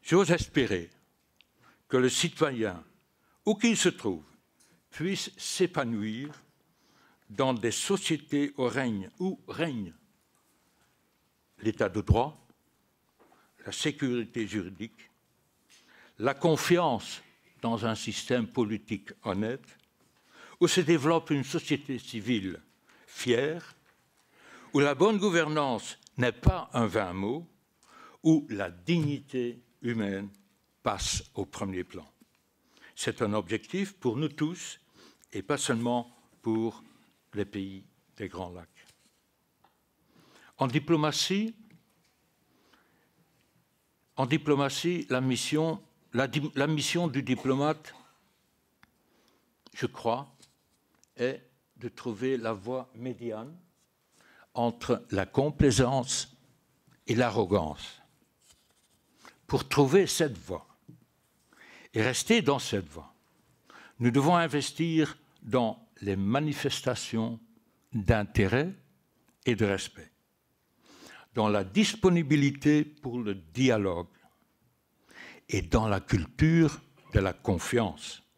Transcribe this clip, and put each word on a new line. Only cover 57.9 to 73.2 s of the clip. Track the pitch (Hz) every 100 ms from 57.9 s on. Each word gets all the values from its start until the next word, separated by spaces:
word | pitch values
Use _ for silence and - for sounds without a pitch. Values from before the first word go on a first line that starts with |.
| - _ _ _ _ _ _ _ _ _ _ _ _ - _ -
Pour | 135 -
trouver | 143 139 180 180
cette | - 156 95
voie | - 87 - _ - - _ _ _ _ _ _ - - -
et | 110
rester | 110 123 - 233
dans | 143 139
cette | - 101 85
voie, | 85 - _ _ _ _ _ _ - - _
nous | 120
devons | 127 143 175
investir | 165 143 - - 165 160 147 - _ _
dans | - 127 113 - - -
les | 101 98
manifestations | 98 131 151 139 139 - - 123 - 113 113 117 - _ _ _ _
d'intérêt | 117 98 110 98 - 98 117 165 196 _ _ _ _ _ _ 135
et | 113
de | 107
respect, | 95 - - - _ _ _ _ _ _ _ _ - - - -
dans | - 107
la | 104
disponibilité | 95 104 220 - 185 170 143 147 143 139 147 151
pour | 147 - 131
le | 120